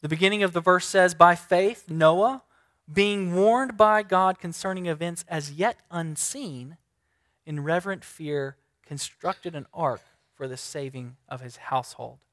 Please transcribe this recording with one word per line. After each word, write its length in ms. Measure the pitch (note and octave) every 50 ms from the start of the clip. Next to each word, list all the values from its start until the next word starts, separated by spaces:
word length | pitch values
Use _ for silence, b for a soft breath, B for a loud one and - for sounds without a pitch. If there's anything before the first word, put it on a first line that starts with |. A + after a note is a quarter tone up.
| -
The 60 | D3+
beginning 340 | D#3 D#3+ F3+ F#3+ G3+ G#3 G3+
of 100 | F#3 F3
the 80 | F3
verse 260 | E3 F#3 F3+ F3+ F3+
says, 280 | - - G3 F3+ F3+ F3
"By 200 | D#3+ E3+ F3 F3
faith, 540 | E3+ - - F#3+ F3 F#3+ G3 A#3 - - -
Noah, 540 | D#3+ D#3+ D#3+ D#3+ D#3+ F3+ G3+ A#3+ C4+ C4 _ _ _ _ _ _ _ _ _ -
being 440 | D3+ F#3+ G3 G3+ G3+ G3+ F#3+ F3+ F3
warned 420 | F3+ G3 G#3+ A3+ B3 C4+ C4 A#3
by 260 | G3+ G#3+ G#3+ G#3+ G#3+ G#3
God 360 | F#3+ F#3 F#3 F#3 F#3+ F#3 -
concerning 480 | - - E3+ - - G3 F#3+ F#3 F3+
events 380 | F3 E3 D3+ E3 F3 E3+ E3+ -
as 260 | - E3+ D#3+ D3 D3 C#3+
yet 280 | D3+ F#3 A3+ A#3+ _ _ _
unseen, 840 | E3+ F3 E3 D#3+ D#3 C#3+ - - - C4+ D4 G#3 D3 B2+ B2 C3+ E3 _ _ _ _ _ _ _ _ _ _ _ _ _ _
in 200 | - D3+ D3 C#3+
reverent 400 | D3 E3 F3 F3 G3 G3 F3 -
fear, 520 | - - - D#3+ D3+ D3 C#3+ C#3 C#3 C#3 _ _ _ _ _ _
constructed 760 | _ D3+ C#3 - - _ _ - E3+ F#3+ - - F3+ E3
an 100 | D3+ C3+ _ _
ark 300 | - E3+ C#3+ A#2+ - _ _ _ _ _ _ _
for 120 | _ C#3
the 100 | C3 B2+
saving 600 | B2+ - - - D#3 C#3 C3+ C3 C3 B2 B2 B2+ _ _ _
of 120 | C3+ B2+
his 160 | B2+ B2 A#2+
household." 600 | - - - - C3 B2 - - - B2 A#2 A#2 _ _ _